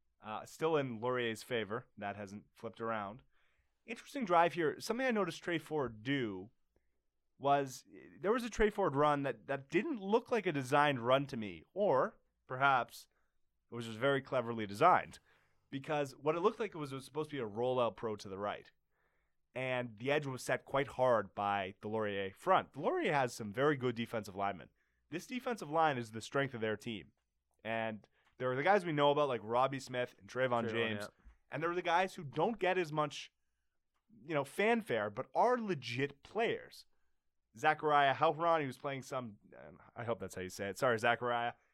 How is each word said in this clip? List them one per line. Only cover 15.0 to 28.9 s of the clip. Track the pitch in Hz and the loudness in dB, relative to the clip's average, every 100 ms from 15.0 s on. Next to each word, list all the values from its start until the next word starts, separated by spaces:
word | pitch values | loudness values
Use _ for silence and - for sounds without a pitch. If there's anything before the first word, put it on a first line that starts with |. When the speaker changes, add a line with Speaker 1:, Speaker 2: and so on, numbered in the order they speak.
| 76 - _ _ _ _ _ | 2 -12 _ _ _ _ _
Speaker 1:
because | 139 135 151 139 127 | -10 -4 -2 -2 -4
what | 139 170 | -2 2
it | |
looked | 196 226 | 2 0
like | 208 170 | -6 -6
was, | 143 | -8
it | 135 | -8
was | - | -10
supposed | 147 151 | -6 -6
to | 147 | -4
be | |
a | 110 | -6
rollout | 104 127 127 117 98 | -2 0 2 2 0
pro | 117 104 | -6 -6
to | 104 | -8
the | 95 | -6
right, | 104 87 - _ _ _ _ _ _ _ _ 123 | -4 -6 -10 _ _ _ _ _ _ _ _ -8
and | 131 127 123 104 | -4 -2 -4 -6
the | 127 | 0
edge | 147 139 | 0 0
was | 127 | -6
set | - 127 - | -4 -4 -2
quite | 135 139 | -2 0
hard | - 127 113 98 - | 2 4 4 2 -4
by | 101 101 95 - | -2 0 -2 -6
the | 107 | -6
Laurier | 110 107 98 95 - | -4 -2 -2 -6 -4
front. | 180 180 92 | 2 2 2
The | 131 | -6
Laurier | 185 370 262 | -4 -2 0
has | 147 127 | 2 0
some | - 107 | -2 -8
very | 101 143 143 | 0 2 2
good | 127 117 | 0 -2
defensive | 117 117 104 95 | -4 -6 -6 -4
linemen. | 98 92 62 _ _ _ _ | -4 -4 -10 _ _ _ _
This | 165 - | -12 -8
defensive | 247 247 233 151 | -8 -6 -6 -2
line | 160 156 131 | 2 2 2
is | 113 | -4
the | 110 | -8
strength | - 139 135 | -4 -2 -2
of | 120 | -2
their | 110 104 | -2 -2
team, | - 107 73 _ _ _ _ _ 107 | -4 -8 -10 _ _ _ _ _ -6
and | 113 113 107 - _ _ - | -2 -2 -6 -12 _ _ -6
there | 127 | -2
are | 127 | 0
the | |
guys | 156 208 | 4 4
we | 175 | 4